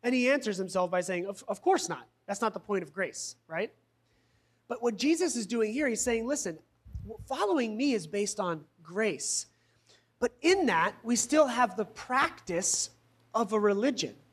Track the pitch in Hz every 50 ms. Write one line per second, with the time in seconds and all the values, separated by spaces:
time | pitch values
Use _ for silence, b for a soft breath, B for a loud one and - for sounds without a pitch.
0 | - 240 254 254 247 254 277 294 - 220 202 180 190 180 156 190 180 180 175 180
1 | 180 185 185 175 175 190 202 - - - - - - 349 381 339 - - 170 127
2 | 123 _ _ _ _ - 202 - 240 220 - 190 - - 208 190 175 147 147 190
3 | 190 147 - - - - - _ _ _ 160 165 202 - _ _ _ _ _ _
4 | _ _ _ _ _ _ _ _ _ _ _ _ _ _ 240 220 233 240 220 185
5 | 202 285 330 330 370 330 233 240 214 180 233 233 220 214 220 269 302 262 226 214
6 | - 247 233 226 226 240 294 277 - 190 160 160 _ _ _ _ _ - - -
7 | - 196 226 - - - 262 277 381 403 370 302 240 226 214 214 269 294 254 214
8 | 160 151 196 202 208 202 - - 196 180 165 156 147 _ _ _ 160 156 170 196
9 | 220 214 160 123 - - - - - _ b b b b b b b b b b
10 | b b b b 247 240 - _ - 320 370 392 359 247 185 160 170 196 208 -
11 | - 226 240 226 - - 294 302 311 262 240 240 247 240 180 - 208 - - -
12 | - - 254 262 285 330 - - - - 175 165 160 - - - - - - _
13 | _ _ _ _ _ _ - 214 233 185 220 214 208 208 202 196 220 277 262 -
14 | - 127 104 - _ _